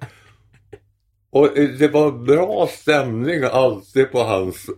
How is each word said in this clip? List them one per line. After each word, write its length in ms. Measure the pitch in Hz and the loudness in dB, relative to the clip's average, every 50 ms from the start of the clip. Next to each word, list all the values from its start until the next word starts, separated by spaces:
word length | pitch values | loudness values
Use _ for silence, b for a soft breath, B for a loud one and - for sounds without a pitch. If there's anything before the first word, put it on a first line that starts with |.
| B B B B B B B B _ _ _ _ _ _ - - _ _ _ _ _ _ _ _ _ _ | B B B B B B B B _ _ _ _ _ _ -20 -20 _ _ _ _ _ _ _ _ _ _
Och, 260 | - 135 147 143 147 | 2 2 2 4 4
eh, 120 | 143 147 135 | 2 0 0
det 180 | 123 131 151 | 2 0 0
var 240 | 147 147 147 151 147 | 2 4 2 2 0
bra 560 | 127 120 120 127 143 165 180 208 214 196 170 | -2 -2 0 2 2 2 2 -2 -2 -2 -2
stämning 760 | 156 - - - 151 151 143 131 123 110 113 123 156 175 156 127 | -4 -4 -6 -2 0 0 0 0 -2 -4 -4 -4 -4 -2 -2 -2
alltid 680 | 127 - 127 131 120 107 95 - _ _ 131 135 135 | 0 2 2 2 2 0 -4 -10 _ _ 0 0 2
på 120 | - 123 113 | 0 -2 0
hans 460 | 110 101 95 92 92 87 - - - - | 0 0 -2 -2 -4 -8 -10 -14 -14 -6